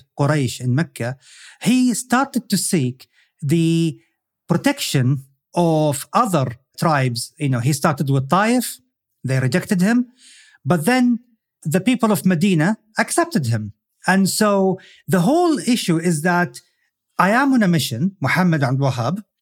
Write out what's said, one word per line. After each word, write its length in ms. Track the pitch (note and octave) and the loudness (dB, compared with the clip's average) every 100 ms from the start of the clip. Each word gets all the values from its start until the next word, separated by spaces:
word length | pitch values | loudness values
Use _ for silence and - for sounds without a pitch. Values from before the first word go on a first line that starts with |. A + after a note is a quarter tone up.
| _ - | _ -4
Quraysh 440 | C#3+ D3+ B2 - | 0 0 -2 -4
in 120 | B2+ | -2
Mecca, 440 | C3 E3+ - A#2+ C3+ _ - - - | -2 -2 -6 -8 -8 _ -20 -20 -6
he 320 | - B3+ B3+ | 0 2 2
started 560 | G#3+ - A#3+ C4+ A#3 - | 0 -2 0 0 -4 -4
to 80 | F#3+ | -4
seek 500 | - F3 B2 - - _ _ _ | 0 -2 -2 -6 -16 _ _ _
the 580 | C#3+ E3+ E3 E3 E3 - _ _ _ _ - | -2 0 2 2 0 -4 _ _ _ _ -4
protection 800 | C#3+ C4+ C#4 - C#3+ A#2+ C#3 - _ _ | 0 0 -2 -2 0 0 -2 -6 _ _
of 540 | F3 E3+ D#3 D3+ C#3 - | -2 2 2 0 -2 -2
other 420 | G3 A#3+ E3 B2 - _ - | 0 2 0 -2 -6 _ -4
tribes. 560 | E3+ C#3+ B2+ A#2 - - | 0 0 0 -4 -10 -6
You 120 | C#3+ | -4
know, 100 | B2 | -2
he 140 | B2 | 0
started 360 | D3 E3+ C#3 C#3 | 0 0 0 -2
with 200 | C#3 C3+ | -2 0
Taif, 500 | F3+ G#3+ B3+ A3+ - _ _ _ _ | 0 2 0 -2 -10 _ _ _ _
they 160 | B2 C3 | -4 -2
rejected 420 | B2+ F3 - F#3 | 0 -2 -2 0
him, 260 | G3 A#3+ B3 _ - - - _ | 2 2 -2 _ -20 -20 -20 _
but 220 | C3 E3+ F#3 | -2 0 2
then 340 | B3+ B3 A3+ - _ _ _ | 2 2 0 -6 _ _ _
the 180 | D#3+ F#3 | -4 -2
people 300 | F#3 B3+ A3 | 0 0 0
of 140 | G3 F#3 | 0 0
Medina 520 | E3+ G3+ F3 E3 A3+ _ - | 2 2 2 0 -2 _ -4
accepted 500 | G#3 - E4+ A3+ A#2 | -2 -2 0 -2 -2
him. 260 | A2+ G#2 - _ _ - | -4 -6 -12 _ _ -2
And 220 | F#3+ F#3 | 0 0
so 500 | - G#3+ G3 F#3+ F#3 - - - | 0 0 2 0 -2 -8 -20 -2
the 140 | F#3 | 0
whole 380 | F3 E4 F4 C4+ | 2 2 2 0
issue 380 | A3+ B3 - D#3+ | 0 -2 0 0
is 240 | F3 D#3 | 0 -2
that 400 | F3 F3 F3 - - _ _ _ _ - | 0 0 -2 -6 -20 _ _ _ _ -2
I 120 | F#3+ | 0
am 200 | A#3 C#4 | 2 2
on 120 | B3+ | 2
a 40 | F#3+ | 2
mission, 480 | E3 - A2+ F#3 - | 2 0 -2 -4 -2
Muhammad 420 | C3 C3 F#3 D#3 | -2 0 2 2
Abdul 240 | C#3 C3+ C#3 | 0 0 0
Wahhab, 320 | B2 A#2 G3+ - _ | -2 -4 -6 -10 _